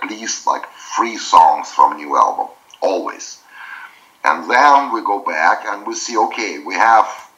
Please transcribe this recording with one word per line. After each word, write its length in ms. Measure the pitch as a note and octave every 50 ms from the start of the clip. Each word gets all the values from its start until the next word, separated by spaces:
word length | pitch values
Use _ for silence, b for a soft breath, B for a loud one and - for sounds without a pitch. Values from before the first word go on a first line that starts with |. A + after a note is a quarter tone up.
| - -
least, 360 | A2 G#2+ A2+ G#2+ - - -
like, 180 | - C2+ - - - - - - - -
three 220 | - A2+ A#2 A2 F#2+
songs 540 | - - - E2+ E2 D#2+ D2+ - - -
from 260 | - - - - - -
new 180 | D2+ D2 C#2+
album, 320 | C#2+ - - - - - - - - _ _ _ -
always. 580 | - F#2+ G2 F2+ - - - - - - - - _ B B B B B B B B B B B B B B _ -
And 260 | C#2 D#2 E2+ E2 F2
then 440 | A#2+ B2 C#3+ D3 C#3 - - G#2+ -
we 80 | A2
go 180 | G2 G2+ G2+ G2 -
back 400 | - E2 D#2 D#2+ F#2 G#2+ - -
and 220 | A2 G2+ G2+ G#2 A#2
we 80 | A2+
see, 200 | A2 - - A#2+
okay, 440 | A2 A2 A2 - - A2 G2 D#2 D2
we 160 | - F2 F#2+
have 320 | F2+ G#2 A#2 A2+ A2 - - - - - - _